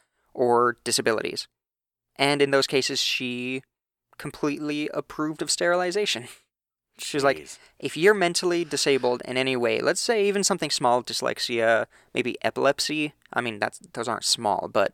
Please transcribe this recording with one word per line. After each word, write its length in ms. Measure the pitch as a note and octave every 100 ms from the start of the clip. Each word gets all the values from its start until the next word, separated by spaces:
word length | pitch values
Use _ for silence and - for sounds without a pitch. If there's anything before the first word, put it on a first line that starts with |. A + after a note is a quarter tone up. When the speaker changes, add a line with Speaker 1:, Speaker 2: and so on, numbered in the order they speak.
| _ _ _
Speaker 1:
or 440 | - B2 A#2+ A#2+ A#2
disabilities. 640 | B2 A#2 A#2 A2 - - - _ _ _ _ _ _ -
And 260 | C#3 C#3+
in 80 | C#3
those 160 | C#3 C3
cases, 320 | C#3 B2+ C3+
she 600 | - - B2+ B2 B2 C3 - _ _ _ _ -
completely 720 | D3+ - D3+ D3 D3 D3 D3+
approved 480 | D3 - - D#3 D3+
of 80 | D3+
sterilization. 760 | - F3 F3+ F3+ F#3+ G#3 - B2 - _ _ _ _ _ _
She 180 | - D3
was 60 |
like, 140 | C#3 D#2
Speaker 2:
Jeez. 180 | C#2+ - - _
Speaker 1:
"If 180 | C#3 D3+
you're 160 | F#3
mentally 500 | G#3+ F3 E3+ F3+ F3
disabled 600 | D#3+ C#3+ D3+ C3+ B2 B2 -
in 100 | B2+
any 200 | C3 B2+
way, 240 | A#2+ A2+
let's 200 | B2+ F3+
say 280 | - A3+ G3+
even 160 | G3+
something 260 | F#3+ F#3 D3+
small, 320 | - B2+ B2
dyslexia, 840 | A#2 A#2 B2+ A#2 - A#2 A2+ A2+ A2+ _ _
maybe 240 | B2 B2 -
epilepsy." 720 | A2+ B2+ C3 C#3+ - D3+ D3+ - _ -
I 60 |
mean, 160 | A#2+ G#2
that's, 220 | G#2 - -
those 140 | - A#2
aren't 180 | G#2+ -
small, 440 | - A2 F#2+ G2
but 220 | A2+ G2